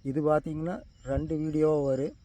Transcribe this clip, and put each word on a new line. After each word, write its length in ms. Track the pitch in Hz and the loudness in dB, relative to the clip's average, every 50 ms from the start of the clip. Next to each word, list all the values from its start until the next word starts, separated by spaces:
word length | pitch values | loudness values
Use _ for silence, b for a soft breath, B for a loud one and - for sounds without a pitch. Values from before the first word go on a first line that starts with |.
| _ | _
இது 160 | 135 131 156 | -2 -2 0
பார்த்தீங்கன்னா 540 | 147 151 151 151 - 160 151 156 160 170 190 - - - - - - | 2 4 2 2 0 -2 -8 -6 -6 -6 -6 -8 -12 -18 -20 -16 -6
ரெண்டு 320 | 131 139 139 156 156 160 | -4 -2 -2 -2 -2 -4
வீடியோவா 440 | 151 156 156 151 156 156 156 156 147 | -2 -2 -2 0 2 4 4 4 2
வரும் 320 | 143 139 135 131 139 - - - _ | 2 0 0 0 -2 -4 -6 -12 _